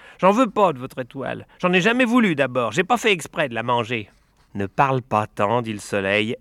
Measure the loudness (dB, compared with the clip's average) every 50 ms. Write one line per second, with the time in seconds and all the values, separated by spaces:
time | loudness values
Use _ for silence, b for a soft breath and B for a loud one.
0 | B B B B 2 2 4 4 2 2 2 2 2 2 2 -2 -8 -10 -10 -10
1 | -10 -10 -10 -10 -8 -8 -8 -8 -12 b b b -2 0 2 2 2 2 2 2
2 | 0 2 4 4 4 2 2 2 0 0 0 -2 -2 0 0 -2 0 0 0 0
3 | 2 0 0 0 -2 -6 -4 -4 -4 -2 -4 -4 -2 0 0 0 0 -2 -4 -6
4 | -8 -10 _ _ _ _ _ _ _ _ -8 -6 -6 -4 0 0 2 2 2 -2
5 | -2 -2 -2 -2 -2 -2 -4 -2 -2 0 0 -2 -2 -4 -8 -10 -8 -6 -4 -2
6 | 0 0 0 0 0 -2 -4 -4